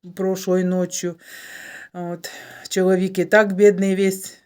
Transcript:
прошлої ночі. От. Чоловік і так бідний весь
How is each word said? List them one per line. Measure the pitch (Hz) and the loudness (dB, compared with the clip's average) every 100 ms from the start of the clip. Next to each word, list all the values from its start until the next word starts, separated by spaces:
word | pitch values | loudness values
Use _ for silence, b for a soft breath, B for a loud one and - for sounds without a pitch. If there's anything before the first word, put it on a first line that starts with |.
| 185 180 | -16 -4
прошлої | 190 190 190 185 | -2 -2 0 0
ночі. | 180 185 180 - 175 165 B B B B B B B | 2 0 -2 -4 -8 -8 B B B B B B B
От. | 180 175 170 - B B B - | -10 -8 -8 -12 B B B -6
Чоловік | - 185 185 190 185 | 0 2 4 2 -2
і | 170 | 4
так | 208 208 | 4 4
бідний | 190 208 185 196 190 | 6 4 6 0 2
весь | 196 190 - - | 0 0 -10 -18